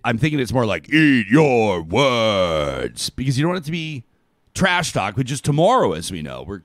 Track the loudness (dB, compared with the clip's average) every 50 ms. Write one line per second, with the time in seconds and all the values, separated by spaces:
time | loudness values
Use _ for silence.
0 | _ -2 -2 0 0 0 0 0 -2 0 0 0 0 0 -2 -4 -4 0 2 4
1 | 4 4 4 2 2 4 4 4 6 6 4 2 2 2 0 -2 -4 -2 0 2
2 | 2 2 2 2 2 2 2 2 2 0 0 0 0 -2 -4 -4 -6 -8 -8 -8
3 | -8 -8 -6 -6 -4 -2 -2 0 0 0 -2 -4 -6 -6 -8 -6 -6 -8 -10 -12
4 | -14 _ _ _ _ _ _ _ _ _ _ 0 0 2 2 0 -2 -2 -2 -2
5 | -4 -2 -2 -4 -4 -4 -4 -6 -2 0 2 4 4 4 4 4 2 2 0 -2
6 | -6 -8 -8 -8 -8 -10 -10 -12 -12 -12 -14 -14